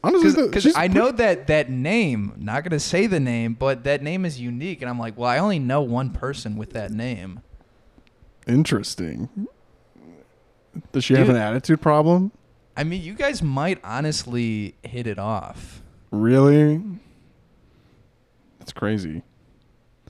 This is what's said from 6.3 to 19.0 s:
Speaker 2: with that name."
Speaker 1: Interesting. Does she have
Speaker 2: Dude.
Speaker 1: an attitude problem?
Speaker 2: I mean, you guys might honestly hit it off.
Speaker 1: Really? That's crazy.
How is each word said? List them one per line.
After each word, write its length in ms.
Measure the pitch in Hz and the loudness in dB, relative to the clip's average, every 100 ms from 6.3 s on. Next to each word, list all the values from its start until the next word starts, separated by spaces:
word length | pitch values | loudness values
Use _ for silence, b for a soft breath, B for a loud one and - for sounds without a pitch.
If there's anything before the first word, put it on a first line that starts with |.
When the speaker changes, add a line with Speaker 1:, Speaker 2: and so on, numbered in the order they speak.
| 139 113 104 | -8 -8 -8
Speaker 2:
with 140 | 107 | -8
that 160 | 117 98 | -10 -8
name." 500 | 107 123 107 92 98 - - _ _ _ _ _ _ _ _ - | -6 -6 -8 -12 -16 -20 -20 _ _ _ _ _ _ _ _ 0
Speaker 1:
Interesting. 840 | 123 160 107 104 - 85 62 113 196 220 _ _ _ _ _ 82 78 67 _ _ _ _ - - | 2 2 0 -4 -8 -8 -8 -10 -8 -10 _ _ _ _ _ -20 -20 _ _ _ _ _ -18 -6
Does 120 | 135 | -2
she 100 | - | 4
have 140 | 127 127 | 6 6
Speaker 2:
Dude. 80 | 123 | 4
Speaker 1:
an 40 | |
attitude 400 | 107 123 - 156 | 2 -2 0 2
problem? 500 | 156 151 156 175 196 - _ _ _ - | 4 4 4 4 2 -6 _ _ _ -6
Speaker 2:
I 80 | |
mean, 160 | 151 185 | -6 -6
you 120 | 165 | -10
guys 280 | 214 277 285 | -4 -2 -2
might 380 | 156 135 165 190 | -2 0 -2 -4
honestly 920 | 95 120 156 151 - 120 117 107 101 - | -6 -4 -2 -4 -4 -4 -2 -4 -6 -12
hit 240 | - 123 117 | -14 -8 -8
it 120 | 98 | -6
off. 600 | 104 104 - - - - - - - | -4 -6 -8 -16 -18 -20 -20 -20 -6
Speaker 1:
Really? 720 | 104 113 131 139 147 151 156 208 175 b b b b b b _ _ _ _ _ _ _ _ _ _ | 0 4 6 8 8 6 2 -4 -14 b b b b b b _ _ _ _ _ _ _ _ _ _
That's 140 | - | -16
crazy. 500 | - 107 107 | -6 -4 -4